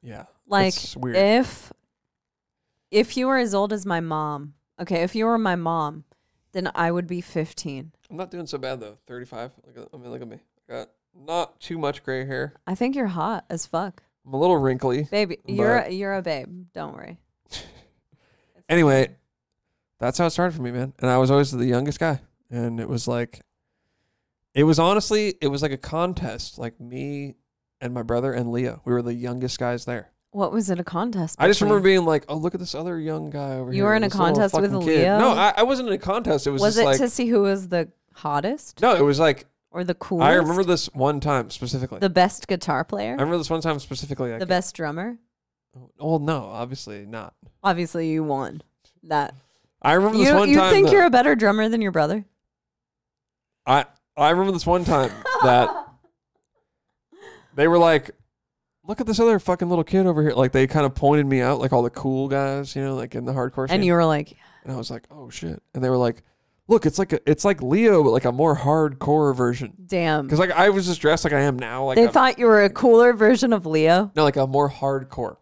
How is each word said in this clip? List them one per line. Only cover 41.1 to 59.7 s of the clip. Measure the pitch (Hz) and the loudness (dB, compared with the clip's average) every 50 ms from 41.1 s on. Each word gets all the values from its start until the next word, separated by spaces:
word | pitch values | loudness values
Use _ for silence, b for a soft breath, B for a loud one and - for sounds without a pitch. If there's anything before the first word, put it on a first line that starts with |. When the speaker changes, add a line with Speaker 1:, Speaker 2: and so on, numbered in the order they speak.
| 147 143 | 0 0
Speaker 1:
time | 139 147 143 131 117 - | -2 -2 -2 -2 -2 -4
specifically. | - - - 123 131 135 127 127 - 92 | -10 -12 -8 -6 -6 -6 -6 -8 -8 -4
Speaker 2:
The | 202 196 | -4 0
best | 170 185 180 196 - - - - | 2 2 2 2 0 -6 -6 -6
guitar | 196 175 - - 151 131 160 | -6 -6 -4 -4 -4 -4 -4
player? | _ - 202 202 226 - | _ -6 -8 -6 -6 -4
Speaker 1:
I | |
remember | 139 135 151 170 175 | -4 -2 -2 -2 -4
this | 156 139 | -4 -4
one | 160 165 | -6 -4
time | 156 165 156 143 | -4 -4 -6 -6
specifically, | 135 - 135 127 - - 139 - 131 120 | -6 -10 -12 -12 -10 -10 -8 -8 -6 -8
like | 113 113 | -6 -8
Speaker 2:
The | 185 | -4
best | 175 185 180 180 - - | -2 -2 -2 -2 -6 -10
drummer? | - 165 151 147 160 185 226 240 233 _ _ _ _ _ _ _ _ _ _ _ 127 123 _ _ _ | -8 -8 -8 -8 -8 -10 -10 -12 -14 _ _ _ _ _ _ _ _ _ _ _ -20 -20 _ _ _
Speaker 1:
Well, | 147 156 160 160 | -4 -2 0 0
no, | 143 151 160 143 110 | 0 -2 -4 -4 -4
obviously | 98 107 113 117 123 131 135 - - 107 101 104 101 | -10 -10 -10 -10 -10 -10 -14 -14 -16 -16 -16 -16 -14
not. | 113 113 104 87 _ _ _ - _ _ - | -14 -14 -14 -16 _ _ _ -20 _ _ -4
Speaker 2:
Obviously, | 196 185 170 175 165 - 170 165 160 | -2 -2 -2 -4 -6 -6 -6 -4 -2
you | 156 160 156 | -2 -2 -2
won | 151 143 135 135 85 - 160 - _ _ _ _ _ _ _ _ | -4 -4 -6 -6 -8 -10 -14 -20 _ _ _ _ _ _ _ _
that. | 156 156 147 147 - 135 131 _ _ _ _ _ _ _ _ | -4 -2 -2 -2 -4 -8 -18 _ _ _ _ _ _ _ _
Speaker 1:
I | _ 135 156 | _ 2 4
remember | 180 196 208 220 220 | 4 4 4 4 4
this | 247 277 | 4 6
Speaker 2:
You, | 294 | 6
Speaker 1:
one | 294 208 - | 6 6 6
Speaker 2:
you | 285 294 | 6 6
Speaker 1:
time | 190 185 | 6 6
Speaker 2:
think | - 392 392 - | 6 6 6 8
Speaker 1:
that | - | 8
Speaker 2:
you're | 403 381 | 6 6
a | 349 | 6
better | 240 247 247 294 294 | 6 4 4 4 2
drummer | 240 220 208 202 220 214 220 | 4 4 2 2 2 0 0
than | 226 233 | 0 -2
your | 220 196 | -2 -2
brother? | 175 170 151 151 180 214 202 _ _ _ _ _ _ _ _ _ _ _ _ _ _ _ _ _ _ _ _ _ _ _ _ _ _ _ _ | 0 0 0 0 -2 -4 -6 _ _ _ _ _ _ _ _ _ _ _ _ _ _ _ _ _ _ _ _ _ _ _ _ _ _ _ _
Speaker 1:
I, | - 127 143 127 - _ _ _ _ _ | 2 2 2 2 -2 _ _ _ _ _
I | - 147 151 | 2 2 4
remember | 170 180 190 196 | 4 4 2 0
this | 190 170 - | 0 -2 0
one | 165 175 180 175 | 2 2 2 2
time | 180 170 143 131 120 101 - - - | 2 2 2 2 0 -4 -8 -8 -6
Speaker 2:
<laughs> | - - - | -2 2 4
Speaker 1:
that | 127 123 123 123 113 - - - - _ _ _ _ _ _ _ _ _ _ _ _ _ _ _ _ _ _ _ _ _ _ _ _ B 370 403 B B B B B _ | 4 6 6 4 2 0 -8 -10 -14 _ _ _ _ _ _ _ _ _ _ _ _ _ _ _ _ _ _ _ _ _ _ _ _ B -20 -20 B B B B B _
they | - 143 165 | 2 2 4
were | 170 175 | 6 6
like, | 170 165 160 147 135 - - _ _ _ _ _ _ _ _ _ _ _ _ _ _ | 6 6 4 2 0 -4 -20 _ _ _ _ _ _ _ _ _ _ _ _ _ _
"Look | 165 202 - | -12 -6 -6
at | 254 214 | -2 -2
this | 220 208 | 0 4
other | 233 233 220 196 | 4 4 4 4
fucking | - - 180 175 185 | 2 -2 -2 -2 0
little | 175 | 0